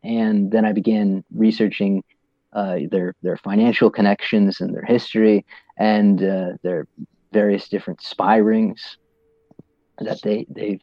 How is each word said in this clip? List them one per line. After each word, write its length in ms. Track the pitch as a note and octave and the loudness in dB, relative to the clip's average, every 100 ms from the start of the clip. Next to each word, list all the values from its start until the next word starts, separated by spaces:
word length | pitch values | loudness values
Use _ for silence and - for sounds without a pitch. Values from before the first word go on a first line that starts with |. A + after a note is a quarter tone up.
And 480 | A2 A2+ A2 G#2 G2 | -6 -2 0 0 2
then 140 | A2 | 2
I 80 | G#2+ | 2
began 500 | G2+ A2 G#2+ G2+ F#2+ - | 0 0 0 0 -2 -6
researching, 680 | A2 A2 G#2+ G#2 - G2 F#2+ - _ _ _ _ | 0 0 2 -2 0 -2 -2 -6 _ _ _ _
uh, 280 | G#2 F#2+ F2+ E2 | -6 -4 -4 -2
their, 240 | F#2+ F2+ - | -2 -4 -6
their 140 | F2+ F2 | -6 -6
financial 520 | G2 G#2+ A#2+ - A3+ | -2 2 2 4 2
connections 720 | - G2 G#2 - G#2+ G2 - | 4 2 0 0 2 2 0
and 140 | - | -6
their 100 | - | -6
history 640 | - A#2+ - A2 G#2+ G2+ - - _ - | -2 -2 0 2 4 4 0 -12 _ -2
and, 440 | G#2+ G#2+ G#2 F#2 | 0 4 4 4
uh, 280 | F#2+ F#2+ F2+ - | 2 -2 -4 -6
their 260 | F2+ E2+ - - - _ _ | -6 -6 -6 -14 -20 _ _
various 360 | G#2+ G#2 G2 - | 0 2 0 -2
different 340 | G2 - - | -6 -6 -12
spy 340 | - - F#2+ A2+ | -10 -2 2 4
rings 600 | G#2+ A2 G#2+ - - - _ _ _ _ _ - _ _ _ - | 4 2 0 -4 -14 -20 _ _ _ _ _ -20 _ _ _ -12
that 200 | G#3+ - | -8 -6
they, 220 | G#2+ G#2 - | -4 -4 -6
they've, 320 | - G#2 F#3+ | -8 -6 -6